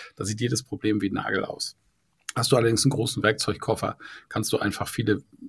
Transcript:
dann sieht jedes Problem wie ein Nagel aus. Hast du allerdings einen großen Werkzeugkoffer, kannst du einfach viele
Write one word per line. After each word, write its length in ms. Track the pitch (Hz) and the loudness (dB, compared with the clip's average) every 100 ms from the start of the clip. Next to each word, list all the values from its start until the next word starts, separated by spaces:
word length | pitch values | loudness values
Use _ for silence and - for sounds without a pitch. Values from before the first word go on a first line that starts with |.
| - - | -14 -8
dann 120 | 98 | -6
sieht 140 | 107 | -2
jedes 220 | 120 117 | 0 -2
Problem 380 | - 98 107 107 | -4 -4 0 2
wie 80 | 98 | 0
ein 40 | |
Nagel 320 | - 104 98 101 | -2 -2 -2 -2
aus. 320 | - - - _ _ _ _ - 120 | -6 -8 -10 _ _ _ _ -8 -2
Hast 160 | 117 | 4
du 40 | 127 | 6
allerdings 300 | 113 113 135 | 6 4 4
einen 60 | |
großen 320 | 110 110 - | 2 0 2
Werkzeugkoffer, 720 | 107 110 - 101 - 110 104 - - - - | 2 2 -2 -2 -2 0 -2 -6 -12 -20 -8
kannst 240 | 110 104 | -4 0
du 40 | - | 0
einfach 300 | 104 - 101 | 0 -2 -4
viele 340 | - 107 104 - - | -2 0 0 -2 -18